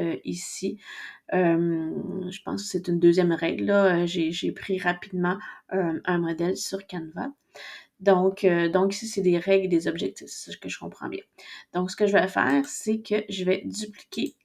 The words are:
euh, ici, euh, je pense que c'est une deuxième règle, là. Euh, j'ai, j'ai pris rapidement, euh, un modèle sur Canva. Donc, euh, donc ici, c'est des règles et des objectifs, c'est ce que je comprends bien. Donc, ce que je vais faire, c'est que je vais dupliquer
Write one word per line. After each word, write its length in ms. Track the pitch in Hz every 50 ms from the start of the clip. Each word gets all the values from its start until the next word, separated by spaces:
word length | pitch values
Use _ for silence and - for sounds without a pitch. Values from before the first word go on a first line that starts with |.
euh, 160 | 170 165 160 - -
ici, 540 | - 180 175 - - - - - 196 208 208 - - - - - - - - _ - -
euh, 580 | 175 180 170 170 165 170 170 165 160 160 160 160 156 - 180 170 - - 180
je 120 | - - -
pense 200 | - 180 202 202
que 60 | -
c'est 180 | - 180 175 -
une 120 | 175 170
deuxième 320 | 170 175 170 180 175 175
règle, 340 | 170 165 170 165 - - 202
là. 200 | 202 202 202 196
Euh, 200 | 190 180 170 175
j'ai, 260 | 170 175 180 165 160
j'ai 200 | 175 - - 180
pris 260 | 170 - - - 196 185
rapidement, 600 | 185 180 175 180 - - - 180 175 175 185 202 - - - - - - -
euh, 260 | 190 180 170 160 160 -
un 120 | - 180 175
modèle 400 | 170 165 165 160 170 175 196 196
sur 280 | - - 196 196 196
Canva. 460 | - - 175 160 160 165 175 208 277 285 _ _ _ - - - - - - - _ _ _
Donc, 460 | 190 196 185 180 185 190 190 - -
euh, 240 | 190 175 170 170 170
donc 240 | 165 185 190 196 196
ici, 140 | - - 220
c'est 140 | - 208
des 160 | 180 180 175 170
règles 280 | 170 196 196 196 190
et 40 | 185
des 180 | 175 165 165 170
objectifs, 420 | 165 170 - 190 202 - - -
c'est 220 | - - - -
ce 60 | 170 -
que 120 | - -
je 100 | 175 -
comprends 300 | - 85 - - - -
bien. 140 | - - - _ _ - - - - - - _ -
Donc, 180 | 180 185 185
ce 60 | - -
que 100 | 214 202
je 60 | 202
vais 140 | 190 170 190
faire, 360 | 190 196 - 254 277 143 277
c'est 360 | - - - - 220 220 220
que 240 | 220 - 208 214 208 -
je 160 | 196 190 185
vais 180 | 180 185 - -
dupliquer 680 | 190 185 202 214 214 208 - - _ - - 226 - - _ _